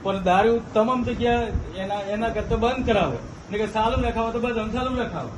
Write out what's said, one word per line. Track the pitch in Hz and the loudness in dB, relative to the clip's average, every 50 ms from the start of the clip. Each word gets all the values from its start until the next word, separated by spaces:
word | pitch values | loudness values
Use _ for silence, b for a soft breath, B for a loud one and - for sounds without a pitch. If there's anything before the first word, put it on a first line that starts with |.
| - | -2
પણ | 196 196 196 185 | -2 -2 0 2
દારૂ | 180 180 190 208 226 233 233 226 - - | 4 4 6 6 6 4 2 0 0 2
તમામ | 220 214 233 254 247 240 | 2 4 4 2 0 0
જગ્યાએ | 247 240 - 233 240 240 240 233 220 190 - - - - 185 | -2 -2 0 2 2 2 2 2 0 -2 -4 -4 -4 -8 -8
એના, | 190 196 202 | -4 -4 -4
એના | 202 202 196 208 214 226 226 | -4 -4 -4 -2 -2 -2 -2
કરતા | 220 214 202 - 226 | -2 -2 -2 0 0
બંધ | 220 220 240 262 262 - | 2 2 2 2 0 0
કરાવો | 226 220 202 175 143 123 113 - - - - - - | 2 4 4 2 2 -2 -6 -8 -12 -14 -16 -12 -8
ને | 185 208 | -4 -4
કે | 220 202 | -4 -2
ચાલુ | 196 220 220 240 262 254 247 233 | 0 0 2 2 2 2 0 0
રખાવો | 226 220 226 226 | 0 0 -2 -2
તો | 226 240 | -2 -2
બસ | 226 247 233 226 | -2 -2 -2 -2
આમ | 214 220 | -4 -2
ચાલુ | 226 247 254 262 254 247 | -2 -2 -2 -2 -2 -2
રખાવો. | 233 196 185 160 131 113 - | -4 -4 -4 -8 -8 -8 -10